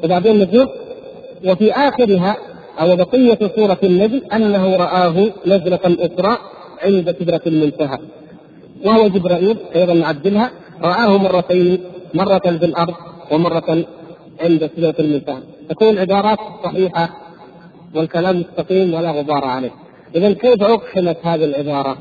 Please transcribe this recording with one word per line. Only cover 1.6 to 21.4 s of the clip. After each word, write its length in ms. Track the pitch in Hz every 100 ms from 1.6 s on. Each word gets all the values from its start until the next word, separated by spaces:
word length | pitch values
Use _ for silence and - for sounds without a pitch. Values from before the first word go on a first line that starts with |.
| 214
آخرها"، 680 | 254 277 - 233 190 180 214 - - - -
أو 140 | 165 180
بقية 440 | 175 254 247 220 202 -
سورة 220 | 208 180
النجم، 380 | 196 180 214 262 -
"أنه 420 | 214 214 202 185 185
رآه 520 | 175 180 180 165 214 - 175
نزلة 340 | 196 165 175 185
أخرى 520 | 165 170 175 190 240 - - - -
عند 320 | 185 196 170 170
سدرة 220 | 170 165 170
المنتهى"، 500 | 156 151 143 147 131 - - - - - - - - 196
وهو 220 | 220 208
جبرائيل 500 | 190 175 175 190 226 - 165
أيضًا 180 | 180
نعدلها، 580 | 170 156 151 170 208 247 - - -
"رآه 360 | 165 185 233 196
مرتين، 640 | 190 180 175 180 175 185 - - -
مرة 260 | 160 196 190
في 260 | 185 165 170
الأرض 280 | 170 170 170 - - -
ومرة 540 | 151 170 165 - 160 165 - - - - -
عند 280 | 165 160 156 160
سدرة 180 | 165 160
المنتهى". 420 | 156 147 147 131 - - -
تكون 200 | 160 220
العبارات 480 | 208 185 196 208 214 - -
صحيحة 460 | 175 - 185 170 165 - - - - - - - - 156
والكلام 440 | 160 170 185 180
مستقيم 540 | 170 - - 190 185
ولا 180 | 165 170
غبار 340 | 147 143 143 135
عليه. 260 | 127 127 - - - - 165
إذن 180 | 208
كيف 300 | 196 247 233
أقحمت 540 | 202 226 - 190 175 165
هذه 220 | 170 165